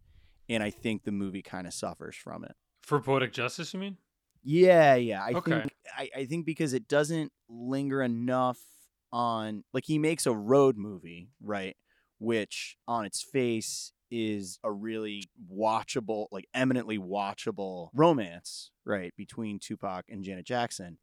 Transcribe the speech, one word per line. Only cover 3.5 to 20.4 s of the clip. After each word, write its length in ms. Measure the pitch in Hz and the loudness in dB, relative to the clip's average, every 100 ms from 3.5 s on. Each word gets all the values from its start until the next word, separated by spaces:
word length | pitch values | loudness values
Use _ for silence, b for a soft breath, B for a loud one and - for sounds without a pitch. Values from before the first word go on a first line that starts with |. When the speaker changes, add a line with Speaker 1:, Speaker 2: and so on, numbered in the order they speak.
| - 160 | -6 -8
Speaker 2:
you 60 | 185 | -8
mean? 180 | 196 185 _ _ _ _ | -10 -12 _ _ _ _
Speaker 1:
Yeah, 520 | 131 165 180 170 147 127 | 2 8 10 10 10 8
yeah. 280 | 120 95 | 4 -2
I 100 | 104 | -2
Speaker 2:
Okay. 280 | 156 165 120 | -2 0 0
Speaker 1:
think, 120 | 110 - - 127 | -2 -10 -16 -10
I, 120 | 135 135 | -10 -8
I 100 | 131 | -6
think 200 | 165 165 | -6 -4
because 280 | 156 151 | -2 0
it 140 | 127 110 | -2 2
doesn't 440 | 143 151 165 147 _ - | 2 2 0 -4 _ -20
linger 540 | 117 123 135 139 135 | -10 -4 -2 -2 0
enough 560 | 127 117 123 127 127 123 - _ _ _ - | 0 0 0 2 0 -2 -12 _ _ _ -8
on, 520 | 120 120 113 110 104 - | -2 0 0 -4 -6 -4
like, 120 | 131 - | -4 0
he 120 | 156 | 2
makes 280 | 156 165 139 | 2 2 0
a 80 | |
road 440 | 110 104 139 135 110 | 0 6 8 8 4
movie, 540 | 104 92 85 85 87 _ | -2 -8 -12 -16 -18 _
right? 340 | 104 101 95 - _ _ _ - | -6 -6 -6 -10 _ _ _ -8
Which 580 | 110 113 98 - - - - | 0 0 -2 -8 -12 -12 -4
on 180 | 117 98 | -2 -2
its 180 | - | -8
face 680 | - 135 120 113 - - - _ - | -4 0 2 0 -4 -8 -12 _ -8
is 480 | 117 110 104 92 - | -2 -2 -2 -6 -6
a 80 | 113 | -6
really 520 | 101 110 110 107 104 95 - 90 | -4 -6 -6 -6 -8 -12 -18 -12
watchable, 760 | 95 110 110 - 127 107 107 107 | -2 2 2 0 -4 -2 -4 -4
like, 160 | 98 - | -8 -6
eminently 460 | 127 131 127 110 107 | 0 2 2 0 -4
watchable 880 | 92 101 98 101 117 98 95 90 82 | -2 -2 -2 -4 -6 -4 -6 -8 -4
romance, 760 | 123 170 143 90 87 - - - _ - | 4 6 6 0 -8 -14 -14 -16 _ -4
right, 300 | 101 87 - | -4 -4 -10
between 400 | 101 - 110 101 | -12 -8 -6 -6
Tupac 480 | - 104 101 92 - | -8 -8 -6 -6 -10
and 140 | 101 | -10
Janet 220 | 95 92 | -10 -10